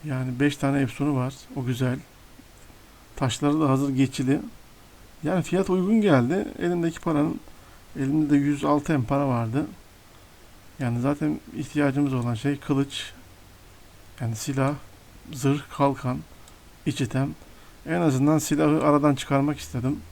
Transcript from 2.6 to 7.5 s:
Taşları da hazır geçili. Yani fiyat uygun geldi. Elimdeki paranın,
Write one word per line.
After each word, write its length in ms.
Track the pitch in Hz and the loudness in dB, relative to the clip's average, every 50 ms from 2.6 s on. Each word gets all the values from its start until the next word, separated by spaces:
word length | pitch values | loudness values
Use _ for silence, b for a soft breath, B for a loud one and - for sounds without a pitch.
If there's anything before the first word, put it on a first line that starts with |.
| - - - - - - - - - - - | -20 -20 -20 -20 -20 -20 -20 -20 -20 -18 -6
Taşları 440 | - 139 123 - - 147 143 147 156 | -2 -2 -2 0 0 2 2 2 4
da 80 | 156 139 | 4 4
hazır 180 | 131 131 143 139 | 4 2 2 0
geçili. 520 | 135 127 135 131 - - 131 127 139 - - - - - - - - - - - - - - - - - | 2 2 2 2 2 -2 0 0 0 0 -2 -8 -16 -18 -20 -20 -20 -20 -20 -20 -20 -20 -20 -20 -18 -8
Yani 200 | - 156 185 180 | -4 -2 0 0
fiyat 280 | 156 - 175 185 190 - | 0 0 0 0 2 2
uygun 300 | 180 185 180 196 226 226 | 0 0 2 4 4 4
geldi. 480 | 208 202 151 131 120 123 165 190 - - - - | 6 6 6 4 4 2 0 -2 -2 -4 -6 -4
Elimdeki 420 | 175 170 175 170 165 170 160 - | -2 -2 0 0 0 -2 -4 -4
paranın, 400 | - 170 160 147 147 160 - - - B | -4 -2 0 0 0 0 -2 -6 -10 B